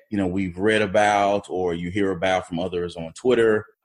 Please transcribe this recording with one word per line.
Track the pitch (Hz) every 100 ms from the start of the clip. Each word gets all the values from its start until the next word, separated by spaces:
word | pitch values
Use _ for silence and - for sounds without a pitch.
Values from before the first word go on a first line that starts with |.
| -
you | 104
know, | 90
we've | 95 92 87
read | 107 107
about | 101 104 104 101 101 101 -
or | 90 90
you | 85 87
hear | 104 95
about | 85 95 90 -
from | 85
others | 92 87 87
on | 85 82
Twitter, | - 127 117 113 107 - _